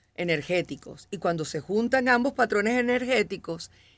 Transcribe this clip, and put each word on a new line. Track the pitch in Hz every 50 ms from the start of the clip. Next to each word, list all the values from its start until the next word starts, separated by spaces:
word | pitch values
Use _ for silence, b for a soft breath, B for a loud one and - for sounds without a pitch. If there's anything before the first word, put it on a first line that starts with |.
| _ _ _
energéticos. | - 180 170 165 151 139 - 180 180 156 - 139 - - - 143 147 - -
Y | -
cuando | 175 - 180 170 165 156
se | - - 151
juntan | - - 196 214 233 240 254 269 247 254
ambos | 247 240 240 277 269
patrones | - 240 214 214 208 202 220 247 247
energéticos, | 240 240 247 247 254 240 262 220 208 - 196 - - - 165 165 - b b b b b b